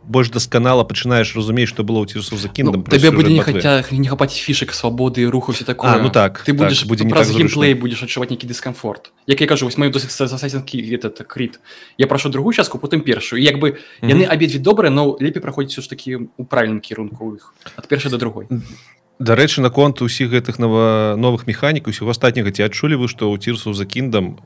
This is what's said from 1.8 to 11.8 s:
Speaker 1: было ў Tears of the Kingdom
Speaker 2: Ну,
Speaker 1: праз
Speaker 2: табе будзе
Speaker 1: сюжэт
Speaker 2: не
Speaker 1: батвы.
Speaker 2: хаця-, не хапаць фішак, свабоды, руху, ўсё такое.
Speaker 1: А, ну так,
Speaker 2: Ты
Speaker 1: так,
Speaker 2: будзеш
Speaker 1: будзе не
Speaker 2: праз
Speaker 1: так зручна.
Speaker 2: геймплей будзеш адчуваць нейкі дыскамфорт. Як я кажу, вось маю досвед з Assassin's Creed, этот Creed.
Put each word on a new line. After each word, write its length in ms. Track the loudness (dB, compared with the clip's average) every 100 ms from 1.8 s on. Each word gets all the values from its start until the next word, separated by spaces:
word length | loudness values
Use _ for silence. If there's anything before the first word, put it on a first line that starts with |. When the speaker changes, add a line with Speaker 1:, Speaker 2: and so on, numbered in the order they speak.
Speaker 1:
было 160 | -2 -2
ў 60 | -2
Tears 240 | -6 -8
of 60 | -8
the 80 | -8
Kingdom 320 | -2 0 0
Speaker 2:
Ну, 20 | 2
Speaker 1:
праз 100 | 4
Speaker 2:
табе 80 | 6
будзе 160 | 6 4
Speaker 1:
сюжэт 60 |
Speaker 2:
не 60 | 4
Speaker 1:
батвы. 160 | 2 0
Speaker 2:
хаця-, 380 | 2 2 0 -2
не 100 | -2
хапаць 240 | 0 -2 -2
фішак, 320 | -4 -4 -4
свабоды, 540 | -4 -4 0 -2 0 0
руху, 240 | 0 -2
ўсё 140 | -6 -4
такое. 220 | -2 2
Speaker 1:
А, 80 | 4
ну 80 | 4
так, 320 | 4 2 0 -2
Speaker 2:
Ты 80 | 2
Speaker 1:
так, 80 |
Speaker 2:
будзеш 220 | 2 2 0
Speaker 1:
будзе 180 | 0
не 60 | 2
Speaker 2:
праз 140 | 4 4
Speaker 1:
так 80 | 4
зручна. 240 | 2 4
Speaker 2:
геймплей 140 | 2
будзеш 280 | 2 -2 -6 -8
адчуваць 220 | -6 -6
нейкі 140 | -6 -8
дыскамфорт. 640 | -10 -10 -8 -8 -8 -14 _ 0
Як 140 | 0
я 60 | 2
кажу, 200 | 2 0
вось 100 | 0
маю 140 | 0
досвед 200 | 0 -4
з 80 | -4 -4
Assassin's 320 | -4 -6 -6
Creed, 240 | -8 -8 -6 -6
этот 240 | -6 -10 -16
Creed. 300 | -8 -8 -8 _ -20